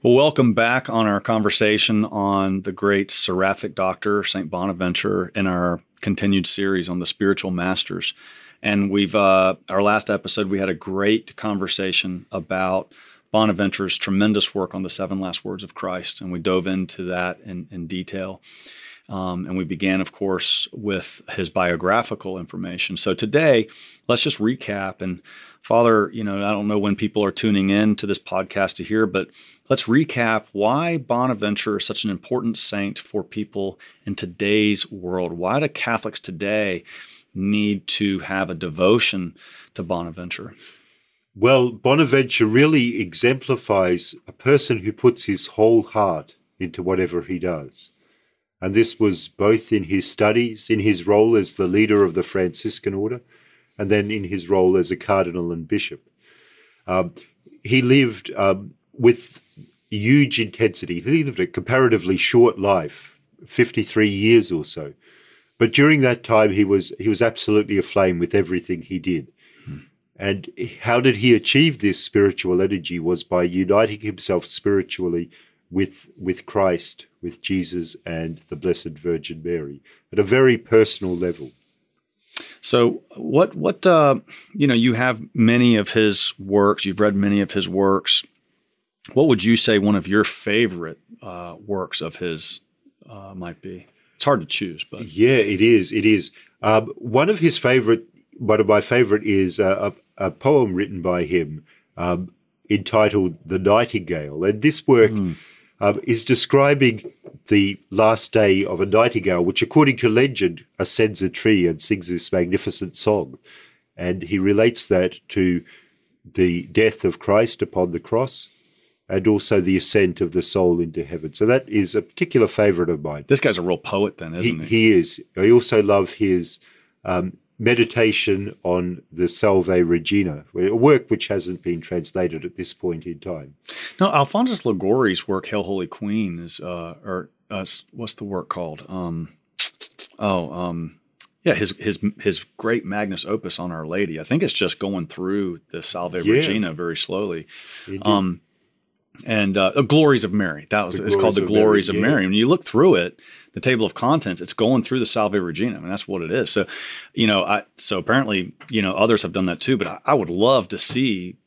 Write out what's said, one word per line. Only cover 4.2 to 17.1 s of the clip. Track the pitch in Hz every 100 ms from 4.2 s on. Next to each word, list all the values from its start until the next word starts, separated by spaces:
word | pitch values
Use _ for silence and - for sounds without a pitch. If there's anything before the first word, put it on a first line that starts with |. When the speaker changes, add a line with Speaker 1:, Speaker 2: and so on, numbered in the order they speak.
Speaker 1:
Saint | 95 98 80
Bonaventure, | 90 95 90 92 90 104 95 92 -
in | 95
our | 90 87 85 _ _
continued | - 95 101 98 85
series | - 98 95 85
on | 90
the | 87
spiritual | - 98 98 95
masters. | 90 87 92 - 92 - - - - - _
And | 107 104 101
we've, | 101 98
uh, | 107 98 95 95 92 -
our | 95
last | 101 104 -
episode, | 101 95 - 98
we | 98
had | 95
a |
great | 80 - 95 101 110 - -
conversation | 110 101 92 - 95 90 95 90 -
about | 98 80 92 92 92 - _ - _ _
Bonaventure's | 107 110 92 101 - 98 -
tremendous | - 98 104 104 95 101
work | 92
on | 98
the | 92
seven | - 95 95
last | 92 90
words | 104 95 95
of | -
Christ. | 95 92 85 -
And | 92
we | 90
dove | 85 92 90
into | 95 90 -
that | 90